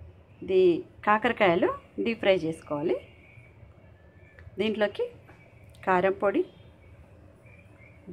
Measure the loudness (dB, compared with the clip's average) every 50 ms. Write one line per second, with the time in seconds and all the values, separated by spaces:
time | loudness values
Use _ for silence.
0 | -20 -20 -20 -20 -20 -20 -20 -12 -4 2 4 4 6 6 4 2 -2 -10 -18 -4
1 | 0 0 0 2 0 -2 0 2 2 2 4 2 0 -2 -2 -6 -12 -12 -10 -6
2 | -4 -4 -4 0 2 2 2 2 0 -4 -6 -8 -8 -8 -8 -4 -4 -4 -4 -4
3 | -6 -12 -20 -20 -20 -20 -20 -20 -20 -20 -20 -20 -20 -20 -20 -20 -20 -20 -20 -20
4 | -20 -20 -20 -20 -20 -20 -20 -20 -20 -12 -6 -4 -4 -4 -2 -2 -2 -2 -2 -6
5 | -8 -8 -8 -14 -20 -20 -20 -20 -20 -20 -20 -20 -20 -20 -20 -6 -2 0 0 2
6 | 2 0 -2 0 -2 0 0 -2 -2 -4 -10 -20 -20 -20 -20 -20 -20 -20 -20 -20
7 | -20 -20 -20 -20 -20 -20 -20 -20 -20 -20 -20 -20 -20 -20 -20 -20 -20 -20 -20 -20
8 | -6 0